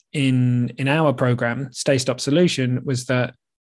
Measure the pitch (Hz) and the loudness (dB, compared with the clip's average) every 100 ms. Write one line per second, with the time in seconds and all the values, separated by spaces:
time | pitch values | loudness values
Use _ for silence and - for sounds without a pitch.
0 | _ 151 135 127 123 123 120 - 135 156 | _ -2 0 2 2 2 0 -2 0 2
1 | 156 127 127 123 120 120 135 - - 135 | 2 2 0 0 0 -4 -8 -6 0 0
2 | 127 123 - 147 180 - 127 127 135 127 | 0 -4 0 2 2 2 -2 -2 -4 -4
3 | - 127 120 - _ _ _ | -2 0 -2 -6 _ _ _